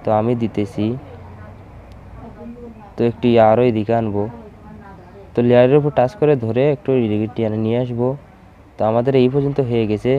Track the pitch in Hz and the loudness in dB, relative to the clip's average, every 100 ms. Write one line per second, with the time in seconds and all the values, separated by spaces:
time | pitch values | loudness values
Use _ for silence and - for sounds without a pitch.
0 | - 107 113 123 113 - 104 - 107 127 | 0 0 0 -2 -2 -4 -6 -4 -4 -4
1 | - - - - - - - - - - | -12 -20 -20 -20 -20 -20 -20 -20 -20 -20
2 | - - 226 220 226 240 233 226 208 - | -20 -18 -18 -18 -18 -16 -18 -18 -20 -2
3 | 117 113 123 117 110 110 123 110 104 117 | -2 0 2 4 6 4 2 0 -2 -2
4 | 113 101 104 - - - - - - - | -2 -4 -6 -8 -20 -20 -20 -20 -20 -20
5 | - - - - 120 123 127 147 147 143 | -20 -20 -8 -2 4 4 6 4 2 0
6 | 127 - 151 143 113 113 143 139 - 131 | -2 0 0 0 0 0 0 0 0 0
7 | 113 104 110 113 113 107 110 120 127 120 | 0 0 -4 -2 -4 -2 -2 -2 -4 -2
8 | 123 139 - - - - - - 107 113 | -2 -4 -12 -20 -20 -20 -20 -4 0 0
9 | 123 135 123 139 139 139 127 117 110 104 | 2 4 4 2 -2 -2 0 0 0 0
10 | 123 | 0